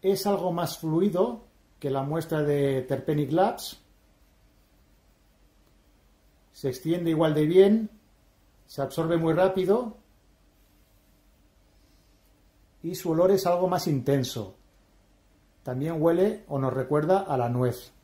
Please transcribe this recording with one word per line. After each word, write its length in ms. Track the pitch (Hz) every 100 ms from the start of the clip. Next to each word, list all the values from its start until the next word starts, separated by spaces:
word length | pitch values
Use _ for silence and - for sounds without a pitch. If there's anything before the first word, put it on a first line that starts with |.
Es 260 | 190 196 208
algo 240 | 202 180
más 280 | 170 165 -
fluido 640 | 165 160 202 175 220 226 - _ _ _
que 100 | 143
la 140 | 135
muestra 380 | 135 160 160 156
de 400 | 147 143 139 135
Terpenic 500 | 127 135 - 151 139
Labs. 500 | 160 202 - - - _ _ _ _ _ _ _ _ _ _ _ _ _ _ _ _ _ _ _ _ _ _ _ _ _ _ _
Se 160 | - 139
extiende 440 | 127 160 170 170
igual 220 | 156 160
de 120 | 151 151
bien, 440 | 180 196 220 214 - _ _ _ _ _ _ _
se 140 | -
absorbe 340 | 135 - 160 170
muy 160 | 160
rápido 640 | 160 185 190 185 214 240 - _ _ _ _ _ _ _ _ _ _ _ _ _ _ _ _ _ _ _ _ _ _ _ _ _ _ _ _
y 120 | 165 180
su 160 | 180
olor 200 | 160 180
es 140 | 196 185
algo 240 | 175 180
más 180 | 180 175
intenso. 720 | 143 123 139 123 - 101 - _ _ _ _ _ _ _ _ _ _
También 320 | - 127 151 165
huele 460 | 160 170 196 214 -
o 100 | 143
nos 140 | 135
recuerda 460 | 123 127 147 151 190
a 180 | 196 135
la 100 | 120
nuez. 460 | 123 127 110 - _